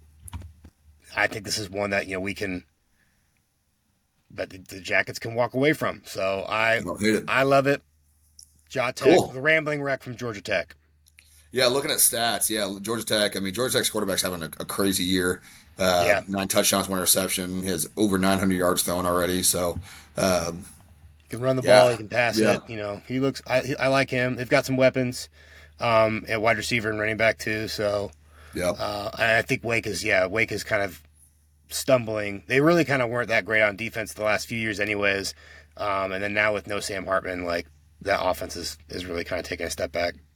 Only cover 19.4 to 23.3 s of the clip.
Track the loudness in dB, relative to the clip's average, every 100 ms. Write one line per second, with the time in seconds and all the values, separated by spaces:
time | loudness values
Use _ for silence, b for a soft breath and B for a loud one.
19.4 | 0 0 -2 -4 B B B -2 0 2
20.4 | -2 -10 -14 -20 -20 -20 -20 -20 -14 -6
21.4 | -2 0 6 8 8 4 -4 0 2 4
22.4 | 4 2 -2 -8 -8 -8 -6 -2 -2